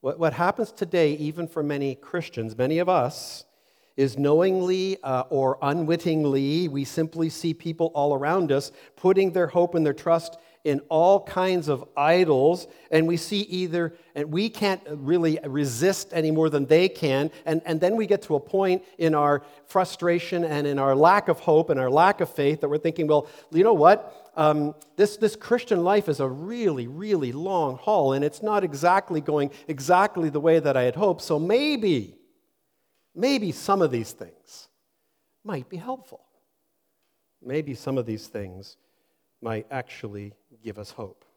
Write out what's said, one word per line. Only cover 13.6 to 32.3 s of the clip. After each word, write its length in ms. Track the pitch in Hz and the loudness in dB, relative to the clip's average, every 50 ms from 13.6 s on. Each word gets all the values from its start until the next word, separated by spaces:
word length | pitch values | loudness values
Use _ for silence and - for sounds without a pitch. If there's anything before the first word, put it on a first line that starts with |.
| 185 175 160 175 170 160 165 - _ _ _ | -4 -2 -2 -2 -4 -4 -6 -12 _ _ _
and 160 | - 147 151 151 | -8 -8 -4 -2
we 180 | 170 208 226 | -2 -2 -2
can't 320 | - - 208 202 190 180 - - | -4 -2 -2 -2 -2 -2 -6 -12
really 500 | 151 147 139 135 165 180 170 160 156 151 - | -12 -10 -2 0 0 2 2 2 0 -2 -4
resist 640 | 151 131 143 147 139 120 110 139 190 190 - - - - | -6 -4 -2 -2 -2 -2 0 0 0 0 0 -6 -8 -4
any 200 | 170 156 156 156 | -2 0 0 2
more 180 | 156 160 156 | 2 2 2
than 160 | 151 147 139 | 2 0 2
they 220 | 123 156 160 180 190 | 4 4 4 4 4
can, 420 | 190 - - 151 135 135 143 156 - - - | 0 -2 -2 0 0 0 0 -2 -4 -8 -6
and, 180 | - 160 160 - | -4 -4 -2 -2
and 160 | 170 165 156 | -4 -4 0
then 140 | 160 175 - | 0 0 0
we 100 | 220 220 | 0 0
get 160 | 190 202 196 | 0 0 -2
to 140 | 202 - - | 0 -2 -4
a 60 | 143 | -4
point 420 | - - - 190 196 190 180 185 185 - _ - | -4 -2 -2 0 2 2 0 -2 -2 -10 _ -2
in 160 | 170 165 156 | 0 0 2
our 300 | 151 147 147 143 139 - - - - _ | 2 2 2 2 0 -2 -8 -20 -20 _
frustration 760 | _ - 190 185 180 - - 170 175 170 175 170 - - 175 170 | _ 0 0 0 0 -4 -4 0 0 0 0 -2 -4 -4 -4 -2
and 240 | 160 151 147 147 | -2 -2 -2 -2
in 140 | 147 143 139 | -2 -2 0
our 160 | 135 135 135 | 2 2 4
lack 320 | 135 151 170 190 208 196 - | 6 6 6 6 6 4 0
of 100 | 165 - | -2 -2
hope 320 | - - 156 156 165 156 | 2 4 4 4 4 2
and 80 | 151 135 | 0 0
our 100 | 131 127 | 0 2
lack 320 | 131 151 170 190 202 - | 4 4 4 4 4 2
of 80 | 180 - | -2 -6
faith 340 | - - 143 143 156 151 - | -2 -2 0 0 0 0 -2
that 60 | 147 | -2
we're 100 | 147 151 | -2 0
thinking, 280 | 156 170 165 170 160 | -2 -2 -2 -2 0
"Well, 220 | 147 151 147 143 - - - - _ - | 2 2 2 2 -2 -16 -20 -20 _ 2
you 100 | 160 185 | 2 4
know 120 | 226 226 | 4 6
what? 580 | 170 147 170 202 208 - - - - - - _ | 8 8 8 8 6 4 -10 -18 -20 -20 -16 _
Um, 400 | - 156 151 151 151 147 147 151 - - _ _ | 2 2 4 4 2 0 -4 -6 -10 -20 _ _
this, 200 | - 202 208 208 | 0 0 0 2
this 200 | - 220 214 214 | 0 -2 -2 -2
Christian 480 | - - - 233 240 233 - 214 180 170 | -2 -4 -2 -2 -2 0 0 0 0 2
life 240 | 175 202 208 202 - | 2 2 2 2 0
is 100 | 151 135 | -2 -2
a 100 | 139 135 | -2 -4
really, 600 | 127 139 160 190 233 240 233 196 156 131 120 117 | -4 -6 -10 -10 -8 -2 -2 -2 0 -2 -6 -8
really 420 | 135 156 196 214 208 170 143 123 | -10 -10 -4 -2 -2 0 0 -2
long 460 | 120 139 165 190 196 180 160 139 127 | -6 -6 -6 -4 -2 -2 -2 -2 -4
haul, 360 | 127 - - 214 202 147 135 135 | -6 -2 0 2 2 2 2 2
and 120 | 139 143 | 0 -2
it's 180 | 151 147 - - | -4 -4 -6 -6
not 220 | 214 214 208 190 | -2 -2 -2 -2
exactly 560 | 175 147 139 147 175 180 196 196 - 175 156 | -2 -6 0 0 2 2 2 0 -2 -6 -6
going 320 | 147 - 151 151 143 143 - - - - | -4 -2 -2 -2 -2 -2 -6 -12 -12 -12
exactly 600 | 160 135 135 135 180 180 196 208 202 185 165 156 | -10 -10 0 2 4 4 4 2 0 -2 -4 -4
the 100 | 139 147 | -4 0
way 180 | 143 165 160 165 | 2 4 4 4
that 180 | 151 147 135 | 4 2 0
I 60 | 135 123 | 2 2
had 140 | 123 123 | 0 0
hoped, 260 | 151 202 202 175 - - | 0 0 0 0 -2 -2
so 160 | - 165 147 | -4 -2 -2
maybe, 800 | 156 175 208 247 285 302 302 262 214 202 170 127 107 - - _ _ _ | 0 2 0 2 2 0 -2 0 0 0 0 0 -2 -6 -14 _ _ _